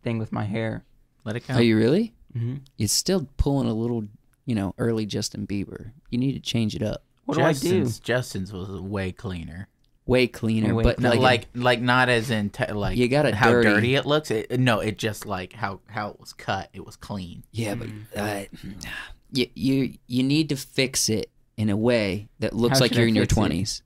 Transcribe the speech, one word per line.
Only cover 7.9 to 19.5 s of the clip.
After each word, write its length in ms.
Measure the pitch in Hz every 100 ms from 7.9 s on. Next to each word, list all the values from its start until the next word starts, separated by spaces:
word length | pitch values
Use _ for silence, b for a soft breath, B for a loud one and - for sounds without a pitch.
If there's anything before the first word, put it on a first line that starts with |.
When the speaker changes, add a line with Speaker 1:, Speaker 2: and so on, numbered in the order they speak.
| 113
Speaker 2:
Justin's 540 | - 120 123 104 92
was 160 | 101 98 95
way 300 | 95 101 92
cleaner. 560 | 90 95 90 80 82 101 _ _ _ -
Speaker 3:
Way 180 | 123 123
cleaner, 480 | - 113 110 107
Speaker 1:
Way 100 | 113
Speaker 3:
but 160 | 117 -
Speaker 2:
No, 100 | 123
Speaker 3:
like, 80 | 120
Speaker 2:
like, 280 | 127 123 -
like, 260 | 123 123 120
not 280 | 123 127 127
as 220 | 120 113
in 180 | 110 101
te-, 240 | - 127
like, 240 | 104 98 95
Speaker 3:
you 100 | 123
got 200 | 139 143
it 80 | 104
Speaker 2:
how 160 | 113
Speaker 3:
dirty. 180 | 120 117
Speaker 2:
dirty 260 | 104 120 135
it 100 | 131
looks. 240 | 151 151
It, 280 | 110 - 123
no, 200 | 127 107
it 180 | 90 101
just, 300 | 113 101 -
like, 260 | 95 92
how, 260 | - 107 95 _
how 240 | 113 104
it 100 | -
was 140 | -
cut. 360 | - - 98 90
It 100 | 98
was 120 | 87 -
clean. 480 | - 104 87 - -
Speaker 3:
Yeah, 240 | 110 113 110
but, 120 | 113
Speaker 1:
Mm. 180 | 107 107 107
Speaker 3:
uh, 520 | 104 101 98 - 98 98 B B B B _
you, 160 | 135 -